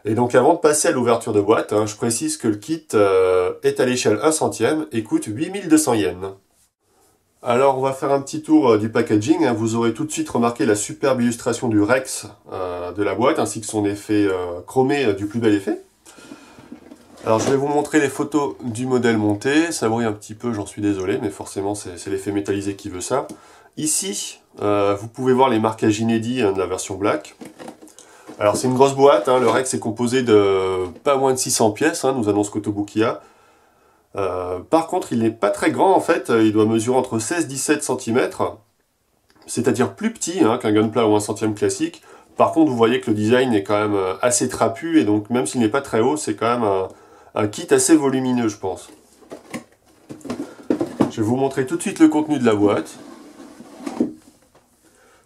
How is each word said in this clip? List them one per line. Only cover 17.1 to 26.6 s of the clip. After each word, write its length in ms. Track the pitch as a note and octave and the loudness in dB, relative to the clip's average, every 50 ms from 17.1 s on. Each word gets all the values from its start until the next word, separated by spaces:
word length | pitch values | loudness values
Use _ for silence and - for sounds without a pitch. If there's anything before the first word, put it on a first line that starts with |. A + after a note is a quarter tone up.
| - - - | -20 -10 -2
Alors 140 | A2 A2 A2 | 0 0 2
je 100 | - - | 2 2
vais 60 | C#3 | 0
vous 120 | C3+ C#3 D3 | 0 0 0
montrer 320 | D3 D3 D3 - - D#3 | 0 0 -2 2 2 2
les 100 | C#3+ C3 | 2 2
photos 460 | - - D3+ D3 - D3 C#3+ C3+ - - A2+ | 0 -4 -6 -2 0 0 -2 -2 -4 -6 -8
du 240 | B2 A2+ A2 C3 C3 | -8 -6 -6 -2 0
modèle 300 | B2+ B2 A#2 A#2 A2+ A2 | 0 2 2 2 2 2
monté, 540 | G#2 G#2 G#2 G2+ - C3 C#3+ D#3 E3 E3+ | 2 0 0 0 0 2 2 2 2 0
ça 160 | D#3+ - B2 A2 | -2 -2 -2 0
brille 200 | A#2 A#2 A#2 A2 | 0 0 -2 -2
un 60 | G#2 | -4
petit 200 | G#2 - - A2 | -6 -10 -16 -16
peu, 180 | G#2+ - A#2+ | -8 -6 -4
j'en 140 | A2+ G2+ G2 | -4 -4 -6
suis 160 | - - - | -8 -8 -4
désolé, 380 | G2+ G2+ G2+ F#2+ F#2 F#2 A2+ C3 | -2 -2 0 0 -2 -2 -2 -2
mais 80 | - G2+ | -4 -6
forcément 460 | - - - - - G2 F#2+ G2+ G#2 | -8 -8 -12 -10 -8 -6 -4 -4 -4
c'est, 220 | G2+ - F#2+ F2 E2 | -6 -8 -12 -14 -12
c'est 120 | - D#2 | -8 -6
l'effet 220 | F#2+ F#2+ - G#2 | -6 -6 -4 -4
métallisé 440 | G2 G2+ G2 - G2 G2+ G2 G2+ G2 | -4 -4 -4 -2 -4 -4 -4 -6 -8
qui 140 | - - G2+ | -8 -10 -12
veut 120 | F2+ F2+ | -10 -10
ça. 260 | F2 - - - - - - - - - - - - - _ - | -6 -4 -4 -4 -4 -6 -12 -18 -20 -20 -20 -20 -20 -20 _ -8
Ici, 640 | D3+ D#3 - - F#3+ F#3+ - - - - - - _ _ _ - | -4 -4 -4 -4 -4 -6 -8 -8 -10 -12 -14 -18 _ _ _ -6
euh, 340 | G#2+ G#2 G2+ G2+ G2+ G2+ G2+ F#2+ | -2 -2 0 2 2 0 0 -2
vous 80 | A2 A2+ | -6 -10
pouvez 260 | - - B2+ B2+ B2+ | -10 -2 0 2 4
voir 160 | B2 C3+ C3 | 4 4 4
les 100 | A#2 A2 | 2 2
marquages 400 | A2 A2 A2 - B2+ A2+ G#2+ A2 | 0 0 -2 0 0 0 2 2
inédits, 420 | A2+ A2+ A#2 A2+ A2 A#2 B2+ B2+ | 0 0 0 0 0 -2 -2 0
hein, 120 | A2+ G2 F#2+ | 0 0 0
de 60 | |
la 60 | F#2+ | 0